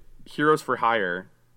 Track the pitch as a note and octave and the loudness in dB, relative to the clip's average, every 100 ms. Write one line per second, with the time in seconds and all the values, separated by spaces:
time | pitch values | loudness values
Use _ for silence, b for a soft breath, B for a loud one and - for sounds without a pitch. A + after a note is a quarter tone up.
0 | - - - - D3+ D#3 - B2 A#2 A2+ | -18 -20 -14 -2 2 2 0 0 2 2
1 | F#2 F2 F#2+ _ _ | 0 -4 -8 _ _